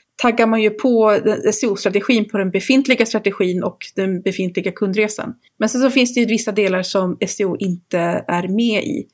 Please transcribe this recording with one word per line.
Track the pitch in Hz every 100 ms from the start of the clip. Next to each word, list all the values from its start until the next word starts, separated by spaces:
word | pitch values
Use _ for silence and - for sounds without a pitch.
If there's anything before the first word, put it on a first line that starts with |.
| _ -
taggar | 247 233 226
man | 226
ju | 214
på | 214 262 233 214 208 220
den | 214 214
S | 208
E | 240
O-strategin | 196 202 202 196 233 208
på | 202
den | 190
befintliga | 185 - 262 262 240 226
strategin | 214 196 190 185 180
och | 180 - - -
den | 190 185
befintliga | 190 185 185 180 180
kundresan. | 175 202 190 214 - - - _ _
Men | 214
sen | 254
så | 262
finns | 262 247
det | 247
ju | 226
vissa | 226 220
delar | 202 196 185
som | 185 196 180 170
S | 185 -
E | 196
O | -
inte | 196 175 _ 180 170 175 -
är | 175 180
med | 202 233 214
i. | - - -